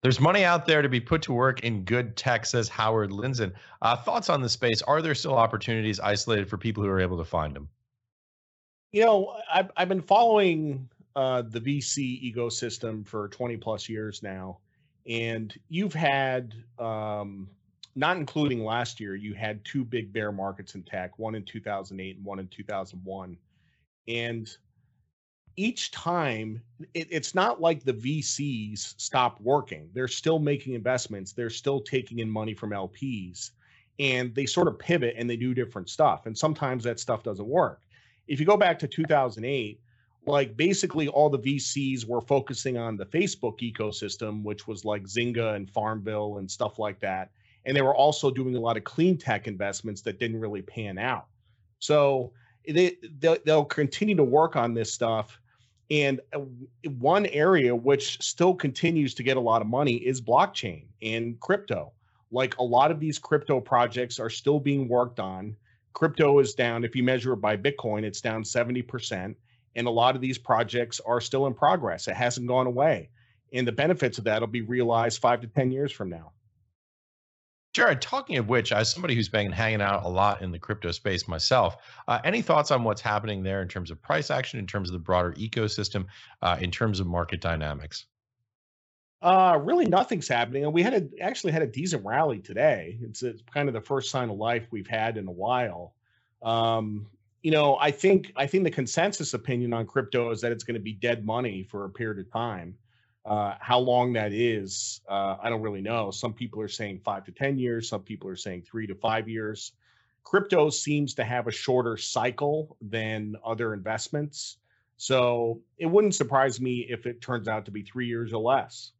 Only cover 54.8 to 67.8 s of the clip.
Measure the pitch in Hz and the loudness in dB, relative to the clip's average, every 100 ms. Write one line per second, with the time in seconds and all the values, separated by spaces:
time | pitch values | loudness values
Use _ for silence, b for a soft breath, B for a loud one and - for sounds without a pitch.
54.8 | 110 - 117 110 104 - _ _ _ _ | -4 -2 0 0 -2 -10 _ _ _ _
55.8 | _ 151 139 131 - 151 139 123 127 _ | _ 2 2 0 -4 -10 -10 -14 -18 _
56.8 | 165 131 127 185 202 143 160 180 123 120 | -10 -2 4 4 4 4 6 6 6 4
57.8 | 120 139 - - - - 175 185 147 - | 4 4 2 -6 -6 2 4 4 0 0
58.8 | 165 165 139 - 127 131 120 113 107 120 | 0 2 0 0 0 2 4 2 2 2
59.8 | 143 120 120 131 113 127 196 - 107 80 | 2 2 0 -2 4 4 4 0 -8 -8
60.8 | - _ 110 113 117 117 - 202 202 101 | -14 _ -6 -4 -4 -6 0 0 0 -4
61.8 | 78 _ _ _ _ 120 131 123 123 123 | -6 _ _ _ _ -2 0 0 4 6
62.8 | 143 160 156 147 - 151 - 135 113 127 | 6 4 -2 -4 0 0 2 0 4 4
63.8 | 120 113 123 - 113 - - 147 139 143 | 4 0 -6 -4 -6 -4 2 2 2 0
64.8 | 131 123 123 123 95 92 101 107 _ _ | 2 2 2 -2 -8 -6 -10 -14 _ _
65.8 | _ - 160 156 151 143 131 - 120 117 | _ 0 0 4 6 8 6 2 0 0
66.8 | 117 131 123 127 120 117 104 107 95 139 | -2 0 2 2 0 0 0 2 0 -2